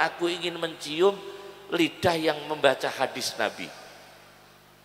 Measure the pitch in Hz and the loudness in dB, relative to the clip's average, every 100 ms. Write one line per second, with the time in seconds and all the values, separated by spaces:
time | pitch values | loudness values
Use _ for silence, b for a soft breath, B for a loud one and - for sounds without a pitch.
0 | 160 - 170 175 170 170 165 151 151 156 | 0 0 -2 0 -4 -4 -6 -6 -4 4
1 | 196 185 - - - - - 170 156 - | 4 4 -6 -14 -16 -16 -2 2 2 2
2 | 185 165 160 151 147 151 139 127 139 135 | 2 2 2 0 -4 2 4 4 0 -2
3 | 131 131 - - 110 - 82 - - - | -2 -2 -4 0 -2 -2 -12 -12 -18 -20
4 | - - - - - - - - | -20 -20 -20 -20 -20 -20 -20 -20